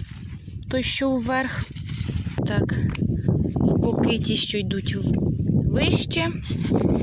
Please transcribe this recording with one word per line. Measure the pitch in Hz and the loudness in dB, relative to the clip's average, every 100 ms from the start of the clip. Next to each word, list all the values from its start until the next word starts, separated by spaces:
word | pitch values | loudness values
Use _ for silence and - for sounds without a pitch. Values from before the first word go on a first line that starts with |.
| - - - - - - - | -10 -12 -12 -12 -12 -12 -4
той, | 262 | -2
що | 247 - 269 | 0 0 0
вверх. | 262 226 262 262 - - - - - - - - - - | 0 0 0 0 -4 -6 -8 -8 -6 -2 -2 -2 -2 0
Так, | 208 - - - - - - - - - | 0 0 0 0 0 0 0 0 2 0
в | - - - | 2 2 4
боки | - - 240 226 | 2 2 2 2
ті, | 220 220 | 0 0
що | - 208 | 0 -2
йдуть | 190 196 - | -2 -2 -2
в-, | - - - - - - - - | -2 0 0 0 0 2 2 2
вище, | 262 311 - - 339 330 - - - - - - - | 2 4 4 2 0 0 -2 -4 -2 0 2 4 4